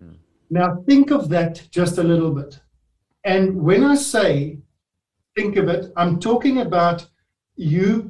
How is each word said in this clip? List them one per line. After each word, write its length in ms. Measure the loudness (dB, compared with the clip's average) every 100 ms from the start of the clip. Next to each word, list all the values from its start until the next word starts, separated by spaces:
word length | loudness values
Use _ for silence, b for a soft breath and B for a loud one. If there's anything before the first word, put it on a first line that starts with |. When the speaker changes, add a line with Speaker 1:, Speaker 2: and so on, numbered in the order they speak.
Speaker 1:
Mm. 140 | -20 -20 _ _ -6
Speaker 2:
now 320 | -2 0 0 2
think 220 | 4 4
of 180 | 0 0
that 340 | 0 -2 -6 -8
just 260 | -2 -2 0
a 60 |
little 280 | 0 2 0
bit. 280 | -4 -8 -16 _ _ _ _ _ _
And 360 | -2 0 0 0
when 220 | 2 4
I 120 | 4 2
say 640 | 0 0 0 0 -4 -10 -20 _ _ _ _ _ _ -6
think 220 | -2 0
of 100 | 0
it, 240 | -2 -4 -2
I'm 220 | -2 0
talking 400 | 0 0 0 0
about 440 | 0 0 2 0 -8 _ _ _ _ -6
you 480 | -2 0 0 0